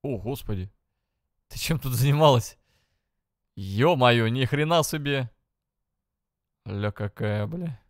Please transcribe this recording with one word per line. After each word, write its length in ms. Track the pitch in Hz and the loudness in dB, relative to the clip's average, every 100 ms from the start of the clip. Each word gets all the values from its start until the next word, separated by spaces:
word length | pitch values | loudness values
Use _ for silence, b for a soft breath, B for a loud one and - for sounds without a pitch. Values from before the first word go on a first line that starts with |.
| 143 | -6
О, 80 | 117 | -6
господи. 500 | 101 - - 98 95 _ _ _ _ _ _ _ _ | -6 -6 -6 -6 -8 _ _ _ _ _ _ _ _
Ты 100 | - | -8
чем 220 | - 160 | -4 -4
тут 140 | 131 | -2
занималась? 640 | 120 139 147 156 123 - - _ _ _ _ _ _ _ _ _ | 0 2 6 6 6 0 -16 _ _ _ _ _ _ _ _ _
Ё-моё, 720 | - 95 98 151 156 123 120 113 | -12 -6 2 2 4 4 4 2
ни 180 | 127 | 0
хрена 380 | 127 143 151 165 | 0 0 2 0
себе. 480 | 151 156 143 139 123 _ _ _ _ _ _ _ _ _ _ _ _ _ - | 0 -4 -2 -4 -4 _ _ _ _ _ _ _ _ _ _ _ _ _ -10
Ля 240 | 101 104 | -4 -4
какая, 560 | - 104 - 107 104 104 | -4 -8 -4 -4 -2 -4
бля. 340 | 170 170 120 | -6 -8 -10